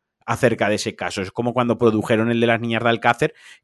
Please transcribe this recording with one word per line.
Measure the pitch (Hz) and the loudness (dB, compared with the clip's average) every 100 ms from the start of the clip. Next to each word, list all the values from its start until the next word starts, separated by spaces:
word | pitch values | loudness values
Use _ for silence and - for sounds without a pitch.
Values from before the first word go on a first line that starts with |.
| _ _ - | _ _ -8
acerca | 113 123 110 104 | 0 0 2 0
de | 104 | 0
ese | 113 - | -4 -6
caso. | 90 104 | -6 -6
Es | 95 | -8
como | - 120 | -4 -2
cuando | 117 120 117 | 0 0 2
produjeron | 120 107 101 110 113 | 2 2 2 0 2
el | 117 | 2
de | 117 | 2
las | 113 | 0
niñas | 117 113 | 0 -2
de | 117 | 0
Alcácer, | 117 120 120 160 - - - | 0 2 2 0 -4 -20 -16